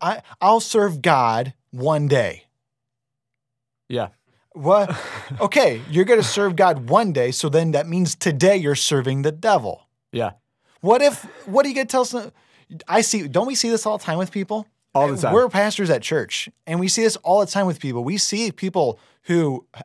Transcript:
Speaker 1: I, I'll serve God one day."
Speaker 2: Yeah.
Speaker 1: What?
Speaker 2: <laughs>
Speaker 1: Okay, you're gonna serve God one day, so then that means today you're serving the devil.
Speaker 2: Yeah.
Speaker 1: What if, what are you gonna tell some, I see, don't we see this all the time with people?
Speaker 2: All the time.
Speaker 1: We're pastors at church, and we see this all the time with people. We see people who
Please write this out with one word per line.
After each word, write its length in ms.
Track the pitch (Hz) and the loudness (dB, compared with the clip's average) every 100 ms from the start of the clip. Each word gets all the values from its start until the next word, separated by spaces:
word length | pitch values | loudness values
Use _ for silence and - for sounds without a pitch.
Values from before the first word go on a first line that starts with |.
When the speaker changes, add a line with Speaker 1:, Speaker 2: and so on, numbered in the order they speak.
Speaker 1:
I, 200 | 170 220 - - | -4 -4 -10 0
I'll 180 | 185 226 | 2 4
serve 420 | 220 226 202 156 | 2 0 0 0
God 520 | 165 143 117 113 123 - _ | 2 4 4 0 -4 -10 _
one 360 | 123 139 151 147 | -4 -2 0 2
day." 380 | 135 98 - _ _ _ _ _ _ _ _ _ _ _ _ _ _ - | 2 2 -6 _ _ _ _ _ _ _ _ _ _ _ _ _ _ -10
Speaker 2:
Yeah. 220 | 120 101 - _ _ _ | -6 -6 -10 _ _ _
Speaker 1:
What? 420 | 165 147 208 190 160 | -6 2 2 2 -4
Speaker 2:
<laughs> 40 | - - - 135 | -10 -14 -14 -4
Speaker 1:
Okay, 400 | 196 294 208 113 131 | 0 2 2 0 -2
you're 140 | 156 190 | 0 4
gonna 180 | 233 | 4
serve 320 | 120 208 202 170 | 2 0 0 2
God 340 | 185 151 120 | 2 2 0
one 240 | 185 220 | 2 2
day, 160 | 139 123 | 0 -2
so 180 | 131 156 | -2 0
then 220 | 151 165 | 0 2
that 160 | 147 160 | 0 -2
means 280 | 175 175 - | -2 -2 -2
today 420 | 180 139 185 202 | -2 4 4 4
you're 160 | 147 | 2
serving 480 | 139 - 143 131 135 | 0 0 0 0 -2
the 100 | 147 | -2
devil. 560 | 156 220 185 107 - _ _ _ | -2 2 2 0 -10 _ _ _
Speaker 2:
Yeah. 200 | 113 107 - _ _ _ _ | -6 -6 -8 _ _ _ _
Speaker 1:
What 220 | 175 247 | 2 4
if, 180 | 285 233 - - - | 4 0 -8 -18 -2
what 180 | 220 285 | 0 0
are 40 | |
you 60 | 269 | -2
gonna 100 | 247 | -2
tell 180 | 262 | -2
some, 280 | 247 247 208 - _ _ _ 165 - | -2 -6 -10 -16 _ _ _ -20 0
I 140 | 202 | 2
see, 260 | 226 220 143 | 2 -2 -2
don't 180 | 165 247 | -2 0
we 80 | |
see 160 | 262 233 | -2 -2
this 160 | 220 214 | -2 -2
all 140 | 208 | -4
the 40 | |
time 140 | - 165 | -4 -4
with 140 | 185 | -4
people? 340 | 202 190 214 214 _ _ 139 | -6 -6 -8 -8 _ _ 0
Speaker 2:
All 120 | 143 | 0
the 100 | 139 | 0
time. 160 | 175 | 2
Speaker 1:
We're 140 | 214 254 | 2 2
pastors 420 | 190 208 208 185 | 2 0 0 0
at 100 | 131 | 0
church, 480 | - 160 104 - - _ - | 0 -4 -4 -8 -10 _ -6
and 140 | 170 | -4
we 80 | 185 | -2
see 160 | 226 | 0
this 120 | 226 220 | 0 0
all 220 | 165 196 | 0 2
the 40 | 202 | 2
time 220 | 196 185 | 0 -2
with 120 | 160 | -2
people. 240 | 139 120 | -6 -6
We 140 | 120 196 | -4 -2
see 340 | - 202 226 | -2 -2 -4
people 480 | - 190 180 135 110 _ _ - | -6 -4 0 -2 -2 _ _ -2
who 420 | 175 151 131 - - | 0 0 -4 -10 -20